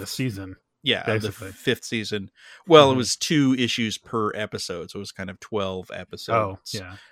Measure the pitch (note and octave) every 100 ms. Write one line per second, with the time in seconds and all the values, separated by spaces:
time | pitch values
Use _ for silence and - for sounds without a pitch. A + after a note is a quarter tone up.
0 | G2 - C3 G2 F#2+ F#2 _ _ C#3+ G#2
1 | - G#2+ G#2+ - F#2+ - - A#2 - A2+
2 | G#2 G#2 G2 _ - - - D#3 C#3 C3
3 | A2 - - D#3 C3+ B2+ A#2+ - A2 -
4 | - A#2 G#2 - G#2 G2+ - F2 E2+ -
5 | G2 - F#2 F#2 - G#2+ F#2+ F#2 F2+ F#2
6 | F#2 G#2+ - A2+ G2+ F#2+ - A2 F2+ G2
7 | -